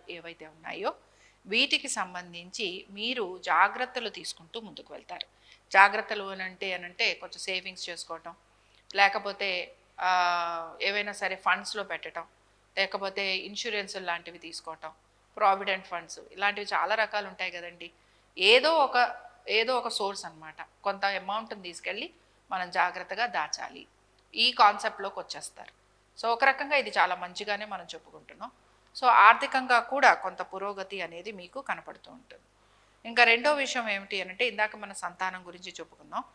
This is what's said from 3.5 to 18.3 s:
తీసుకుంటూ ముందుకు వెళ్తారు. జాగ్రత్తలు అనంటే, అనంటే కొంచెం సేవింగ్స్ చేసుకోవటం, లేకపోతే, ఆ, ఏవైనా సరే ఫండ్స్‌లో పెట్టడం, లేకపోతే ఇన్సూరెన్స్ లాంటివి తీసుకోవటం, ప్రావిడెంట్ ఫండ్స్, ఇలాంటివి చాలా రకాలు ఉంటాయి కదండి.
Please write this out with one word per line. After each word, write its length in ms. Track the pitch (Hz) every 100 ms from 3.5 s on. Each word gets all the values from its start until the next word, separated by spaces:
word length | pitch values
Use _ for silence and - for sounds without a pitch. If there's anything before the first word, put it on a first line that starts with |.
| 196 202 247 254 247 220
తీసుకుంటూ 520 | 185 160 - 165 233
ముందుకు 340 | 208 143 -
వెళ్తారు. 320 | 143 - 175 - _ _ - -
జాగ్రత్తలు 520 | 190 202 214 214 208
అనంటే, 480 | 196 190 185 180 196
అనంటే 420 | 180 175 180 220
కొంచెం 240 | 170 180 -
సేవింగ్స్ 500 | - 185 190 185 -
చేసుకోవటం, 460 | 170 - 165 170 170 _ _ _ _ -
లేకపోతే, 800 | 196 196 208 202 196 196 180 - - _ -
ఆ, 800 | 180 180 175 175 170 165 165 -
ఏవైనా 300 | 190 202 208
సరే 240 | 196 190 185
ఫండ్స్‌లో 480 | 190 185 196 214
పెట్టడం, 420 | 190 165 160 170 165 _ _ _ _ -
లేకపోతే 580 | 190 196 196 196 196 190
ఇన్సూరెన్స్ 600 | 196 208 233 208 196 196
లాంటివి 420 | 185 170 170 170
తీసుకోవటం, 540 | 165 - - 160 156 - _ _ _ -
ప్రావిడెంట్ 500 | 208 196 202 190 -
ఫండ్స్, 320 | 175 165 - -
ఇలాంటివి 340 | 185 202 202 208
చాలా 280 | 196 175
రకాలు 340 | 220 214 208 196
ఉంటాయి 220 | 185 185
కదండి. 400 | 175 175 170 170 _ _ _ _